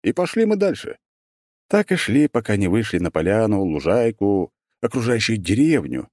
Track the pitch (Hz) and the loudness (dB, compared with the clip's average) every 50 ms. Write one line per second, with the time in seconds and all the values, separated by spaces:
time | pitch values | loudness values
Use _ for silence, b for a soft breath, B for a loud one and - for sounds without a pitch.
0 | - 95 - - 180 170 - 226 226 214 214 190 202 190 147 - - - - _ | -2 -2 0 0 -2 -2 0 0 0 2 2 0 0 -2 -2 -4 -10 -14 -14 _
1 | _ _ _ _ _ _ _ _ _ _ _ _ _ _ - 208 202 - 185 170 | _ _ _ _ _ _ _ _ _ _ _ _ _ _ 0 0 2 0 -2 -2
2 | - - 107 139 151 147 - 123 110 - 107 101 98 90 95 113 113 - - 85 | 0 0 2 2 2 2 0 -2 0 0 0 0 2 2 0 0 0 -2 -4 -2
3 | 87 82 - 80 80 90 101 110 113 107 107 95 98 90 76 73 69 80 98 123 | -4 -2 -2 0 0 2 2 2 2 0 0 0 0 -2 -4 -2 0 0 2 2
4 | 117 117 110 _ 101 101 101 95 87 - _ _ _ _ _ _ - 117 - 131 | 2 0 -2 _ 0 2 2 0 -2 -4 _ _ _ _ _ _ -6 -4 -2 -2
5 | 113 120 123 113 107 - 113 107 90 85 101 120 147 165 160 123 76 65 64 64 | -2 0 0 0 0 -2 -2 -2 -2 -2 0 2 2 2 2 0 0 -4 -8 -8
6 | 62 _ | -10 _